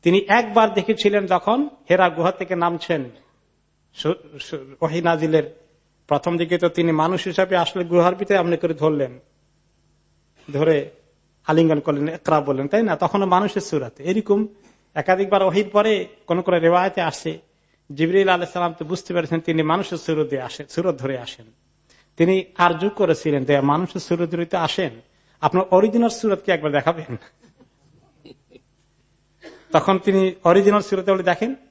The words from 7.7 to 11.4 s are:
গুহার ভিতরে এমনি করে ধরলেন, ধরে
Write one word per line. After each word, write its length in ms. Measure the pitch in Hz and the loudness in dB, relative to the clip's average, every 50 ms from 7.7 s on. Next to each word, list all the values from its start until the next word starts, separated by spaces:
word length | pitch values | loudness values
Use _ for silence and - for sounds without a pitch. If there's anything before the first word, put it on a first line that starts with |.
| - 190 175 | -4 -6 -6
গুহার 320 | 165 175 175 170 180 185 | 0 2 4 4 4 2
ভিতরে 220 | 185 202 - 202 | 0 -2 0 0
এমনি 200 | 190 170 170 170 | 0 2 0 -2
করে 160 | 165 - 165 160 | -2 -2 -4 -4
ধরলেন, 460 | - 151 156 151 143 139 127 123 123 _ _ _ _ _ _ _ _ _ _ _ _ _ _ _ _ _ _ _ _ _ _ _ _ _ - 143 | 0 0 0 0 0 -2 -4 -6 -16 _ _ _ _ _ _ _ _ _ _ _ _ _ _ _ _ _ _ _ _ _ _ _ _ _ -8 -2
ধরে 380 | 139 156 160 160 143 139 - - _ _ _ _ _ _ _ _ _ | 0 2 2 2 2 0 -6 -14 _ _ _ _ _ _ _ _ _